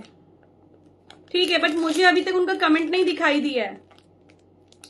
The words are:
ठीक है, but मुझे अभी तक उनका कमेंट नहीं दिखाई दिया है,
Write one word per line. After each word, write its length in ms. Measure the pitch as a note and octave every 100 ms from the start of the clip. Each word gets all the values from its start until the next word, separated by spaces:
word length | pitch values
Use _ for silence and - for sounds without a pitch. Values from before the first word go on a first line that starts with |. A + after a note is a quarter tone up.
| - - - _ _ _ _ - - _ _ - -
ठीक 200 | F4 F4
है, 80 | E4+
but 160 | D#4+ D#4+
मुझे 280 | D#4+ D#4
अभी 180 | F#4 F4
तक 140 | F#4 F#4
उनका 180 | F4+ F#4+
कमेंट 320 | E4+ D#4 D#4
नहीं 140 | F4+ F4+
दिखाई 360 | D4 D#4+ D4
दिया 220 | D4 B3+
है, 180 | G3+ G3+ - - _ _ _ _ _ _ _ _ -